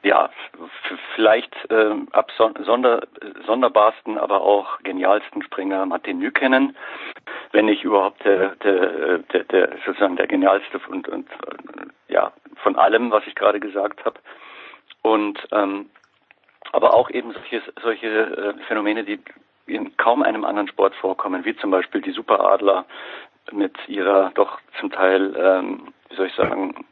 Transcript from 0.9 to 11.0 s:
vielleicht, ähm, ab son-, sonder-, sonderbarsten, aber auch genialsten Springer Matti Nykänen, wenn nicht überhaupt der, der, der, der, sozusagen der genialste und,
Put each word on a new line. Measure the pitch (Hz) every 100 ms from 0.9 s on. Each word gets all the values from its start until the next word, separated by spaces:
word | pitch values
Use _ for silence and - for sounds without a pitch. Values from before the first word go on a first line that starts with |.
| 92 -
vielleicht, | - 107 113 - - -
ähm, | 110 107 107 -
ab | - - -
son-, | 110 104
sonder-, | 104 120 127 117 - - 104 95 -
sonderbarsten, | 120 123 107 107 - - 107
aber | - 98
auch | - 101 95 -
genialsten | - 92 92 104 - 104
Springer | - - 98 95 95
Matti | 90 -
Nykänen, | 87 110 - 135 131 139 - - - - - - - -
wenn | 107 110
nicht | 104
überhaupt | - 104 98 -
der, | 104 98 98 92
der, | 104 92 92 82 78 87 -
der, | 92
der, | 87 95 90 - -
sozusagen | 92 98 87
der | -
genialste | 98 95 98 - 101 -
und, | 95